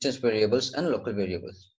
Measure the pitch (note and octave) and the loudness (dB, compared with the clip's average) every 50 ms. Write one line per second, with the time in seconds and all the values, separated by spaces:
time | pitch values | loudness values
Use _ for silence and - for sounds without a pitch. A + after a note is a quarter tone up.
0 | - C#3 B2 - B2+ A#2 A2 G#2+ G#2+ G#2 A#2 C3 B2+ - - C#3+ F3 E3+ B2+ G2+ | -4 -4 -2 0 0 2 4 4 4 4 4 2 0 0 -2 -2 0 0 0 0
1 | - B2 G#2 G2+ G2 F#2 F#2 E2 - - - - - _ _ | -2 -4 -2 -2 -2 -2 -2 -4 -6 -10 -14 -16 -20 _ _